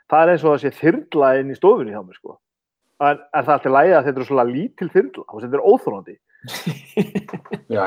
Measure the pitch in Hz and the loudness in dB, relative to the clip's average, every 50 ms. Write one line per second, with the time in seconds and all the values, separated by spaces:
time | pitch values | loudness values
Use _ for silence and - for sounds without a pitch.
0 | _ - - 156 165 170 180 156 151 156 147 139 143 139 - - - 156 180 277 | _ 0 2 4 4 4 2 2 2 0 0 0 -2 -4 -6 -2 0 0 0 0
1 | 294 - - 156 139 131 131 135 135 139 131 - - 185 233 220 135 107 104 104 | -4 -4 0 2 2 2 2 2 -2 -4 -6 0 2 2 4 2 0 -6 -10 -12
2 | 95 90 - - - - - _ _ _ _ _ _ _ _ _ _ _ _ - | -14 -16 -20 -20 -20 -20 -20 _ _ _ _ _ _ _ _ _ _ _ _ -2
3 | 143 143 147 143 - _ - 147 123 151 147 135 - 139 131 139 151 185 185 156 | 0 0 0 0 -4 _ -4 -4 0 0 0 0 0 2 2 4 4 4 4 4
4 | 123 143 131 131 127 - 143 131 120 120 123 139 185 269 - - 196 160 - 190 | 2 0 -2 -4 -4 -2 0 0 0 0 -2 -4 -6 -8 -8 -10 -10 -2 0 0
5 | 226 - - - - - - 107 113 123 131 143 - 196 226 247 - - 110 98 | 0 0 -4 -16 -18 -16 -14 -14 -8 -6 -4 0 4 4 4 4 2 -4 -8 -8
6 | 90 - - - _ _ _ _ - 123 - - - 185 139 - - - - 220 | -10 -16 -20 -20 _ _ _ _ -20 -16 -16 -12 -10 -10 -10 -10 -14 -8 -6 -6
7 | 202 - - 202 - - - 180 - - - 202 - - 113 104 98 | -4 -4 -6 -10 -10 -10 -14 -18 -16 -16 -16 -16 -12 -8 -6 -4 -2